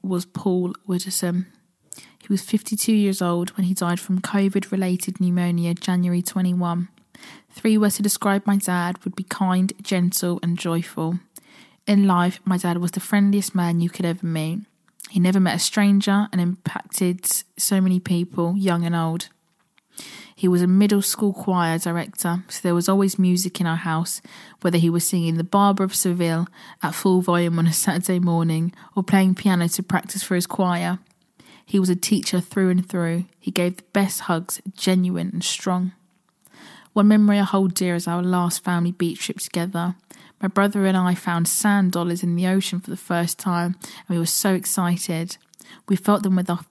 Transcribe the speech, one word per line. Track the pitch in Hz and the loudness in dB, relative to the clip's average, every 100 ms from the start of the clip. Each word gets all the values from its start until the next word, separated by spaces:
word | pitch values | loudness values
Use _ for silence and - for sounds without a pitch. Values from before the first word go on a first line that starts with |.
was | 190 180 180 | -4 -4 -4
Paul | - 196 180 180 - - | -4 -2 0 -2 -6 -6
Wooderson. | 185 190 - 175 175 185 _ _ _ _ - | -6 -4 -4 -2 -2 -6 _ _ _ _ -20
He | - _ - | -20 _ -4
was | 202 | -4
fifty-two | - 214 - 214 - | -2 -4 -2 -4 0
years | 220 202 190 | 2 2 0
old | 180 175 180 | 0 -2 -4
when | - 180 | -2 -2
he | 190 | 0
died | 175 175 | -2 -2
from | - 185 | -2 -4
covid-related | - 202 196 196 - 190 185 180 - 185 | -2 0 0 0 -2 -2 -2 -2 -4 -2
pneumonia, | 180 175 175 175 170 175 | 0 0 0 0 -2 -2
January | - 180 180 175 | -2 0 0 0
twenty-one. | 175 190 180 180 175 170 175 _ _ - - - _ | -2 -2 0 0 -2 -2 -6 _ _ -20 -20 -20 _
Three | - 226 214 | -4 2 4
words | 208 - | 2 2
to | |
describe | 208 - 202 196 202 | 0 0 0 0 2
my | 202 | 0
dad | - 180 175 180 | 0 -2 -2 -4
would | 185 - | -8 -8
be | |
kind, | 185 - 190 185 190 - | -8 -2 0 2 0 -2
gentle, | - 185 180 - 175 175 | -4 0 0 0 -2 -2
and | 170 175 | -2 -2
joyful. | 175 165 170 - 165 180 - - - - - _ - | -2 -2 -4 -4 -4 -4 -8 -20 -20 -20 -20 _ 0
In | 202 196 | 4 4
life, | 180 175 - - | 4 2 0 -2
my | 180 | -2
dad | 175 175 | 0 -2
was | 175 | -2
the | 185 | -4
friendliest | - 208 202 202 190 | -2 2 4 2 0
man | 185 175 170 | 0 0 2
you | 170 | 0
could | - 175 | -2 -4
ever | 170 165 | -2 -4
meet. | 160 156 180 208 _ _ - - | -4 -4 -6 -10 _ _ -20 -6
He | 185 | 0
never | 180 190 | 2 4
met | 180 175 | 2 0
a | |
stranger | - - 202 202 202 202 208 | -2 2 4 4 4 2 0
and | 185 | 0
impacted | 175 185 - - - - 180 180 - - - - | -2 -2 -6 -8 -6 -2 -2 -2 -2 -4 -4 -6
so | - 196 | 0 2
many | 185 185 | 2 2
people, | - 175 175 - 170 196 | 0 -2 -2 -2 -2 0
young | 190 170 | 0 0
and | 170 170 | 0 -2
old. | 165 165 - _ _ _ _ _ _ - - - - - | -2 -4 -8 _ _ _ _ _ _ -18 -16 -18 -20 -2
He | 185 | 2
was | 175 | 4
a | 180 | 4
middle | 185 208 202 | 4 4 4
school | 202 - 208 | 0 0 -2
choir | 190 - 185 165 165 | -2 -2 0 0 0
director, | 170 170 - - 175 175 - | -2 -4 -6 -4 -4 -4 -6
so | - | -6
there | 180 175 | 0 0
was | 175 | 2
always | 190 196 - | 2 2 2
music | 185 180 185 - | 2 2 0 0
in | 170 | 0
our | 165 | 0
house, | 170 160 175 - - - - - | -2 -2 -2 -6 -12 -20 -20 -4
whether | 175 170 | 0 4
he | 165 | 4
was | 170 - | 2 0
singing | 180 165 165 | 0 0 0
The | 170 | 2
Barber | 202 202 196 190 | 4 4 4 0
of | - | 0
Seville | 185 175 170 165 175 - - - | 0 0 0 0 -4 -8 -20 -8
at | - | -6
full | 170 190 185 | 0 2 4
volume | 180 175 175 170 | 4 2 2 2
on | 165 | 2
a | |
Saturday | 160 - 175 180 180 | 2 0 0 0 0
morning | 175 165 165 160 170 - - 196 | 2 2 2 0 -2 -6 -8 -4
or | |
playing | 190 190 190 185 | 2 4 4 2
piano | 202 180 170 | 2 2 2
to | - | -2
practice | 185 185 - 196 | -2 -2 -2 -8
for | - 180 | -2 -2
his | 180 | -2
choir. | - 180 175 175 185 _ _ _ _ - - - | -2 0 0 -2 -6 _ _ _ _ -20 -20 -2
He | 196 | 0
was | 185 | 2
a | 180 | 0
teacher | - 208 - 180 | 0 0 0 -4
through | - 202 185 | -2 0 2
and | 180 180 | 2 0
through. | 185 170 170 180 _ | -2 -2 -2 -6 _
He | - | -4
gave | 180 180 180 | -2 -2 -4
the | - | -4
best | 202 196 - | -2 0 -2
hugs, | - 165 180 - 196 - | -2 -4 -4 -8 -10 -6
genuine | - 185 180 175 180 | 0 2 0 -2 -6
and | 170 | -6
strong. | - - 196 180 185 - _ _ _ _ - - - - - | -6 -4 -2 -2 -4 -8 _ _ _ _ -20 -20 -20 -20 -4
One | 214 208 | 2 6
memory | 214 208 202 | 6 6 4
I | |
hold | 190 196 190 | 2 2 0
dear | 175 180 170 | 0 -2 -2
is | 175 | -2
our | 175 | -2
last | 180 180 175 - | 0 0 0 -2
family | - 175 175 | -2 0 0
beach | 180 170 - | -2 -4 -4
trip | - - | -8 -8
together. | - 180 175 180 175 - - - - _ | -6 -6 -4 -4 -4 -6 -12 -20 -20 _
My | 196 | -2
brother | 196 202 208 190 | 2 2 2 2
and | 190 | 2
I | 180 175 | 2 0
found | - 170 170 | -2 -2 0
sand | - 214 202 185 | 0 2 4 2
dollars | 175 175 170 | 0 -2 -2
in | 175 170 | -2 0
the | 185 | 0
ocean | 190 190 180 | 0 0 -6
for | - | -8
the | 190 | -10
first | - 170 170 - | -4 -2 -2 -4
time, | 190 175 175 185 | -4 -2 -2 -6
and | - - - | -10 -14 -6
we | 175 | -2
were | 170 | 0
so | - 202 | 0 2
excited. | 185 - - 175 175 - 165 170 - _ - - - - | 0 0 0 0 0 -2 -6 -6 -10 _ -20 -20 -12 -2
We | 190 | 0
felt | - 208 | 2 2
them | 190 185 | 2 0
with | 180 | 0
our | 175 - | -4 -4